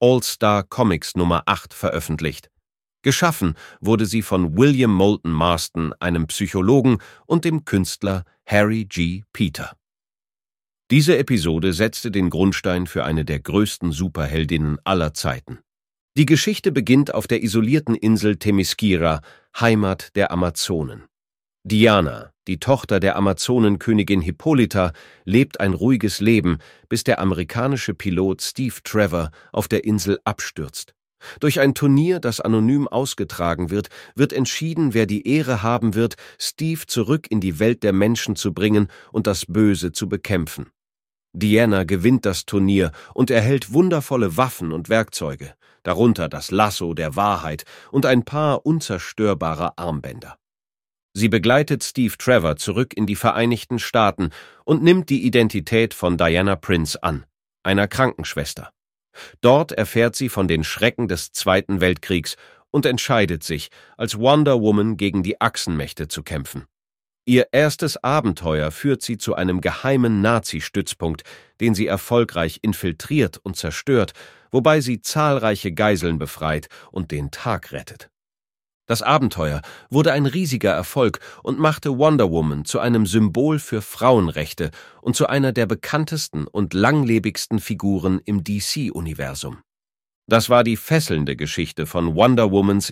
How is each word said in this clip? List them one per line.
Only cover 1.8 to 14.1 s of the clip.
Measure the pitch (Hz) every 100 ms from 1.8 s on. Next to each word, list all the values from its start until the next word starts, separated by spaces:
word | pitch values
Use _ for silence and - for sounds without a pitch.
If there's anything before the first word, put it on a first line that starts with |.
| 95 82 78 78 78 - - _ _ _ _ _
Geschaffen | 135 139 175 160 87 - - -
wurde | - 110
sie | 107 113
von | 104 92 87 80
William | 139 135 120
Moulton | 95 98 104 85
Marston, | 80 85 85 - 87 80 -
einem | 87 85 80
Psychologen, | - 101 98 92 139 127 113 - - -
und | 165
dem | 165 160
Künstler | - 101 90 - 101 95 90 _
Harry | - 104 104 110
G. | 104 - 85 90 107
Peter. | - 98 - - - _ _ _ _ _ _ _ _ _ _ -
Diese | 135 151 143
Episode | 139 117 80 82 92
setzte | 85 110 - 120
den | 98 90
Grundstein | 80 98 92 95 90 90
für | -
eine | 65 80
der | 76 71
größten | - 92 107 - 90
Superheldinnen | 76 92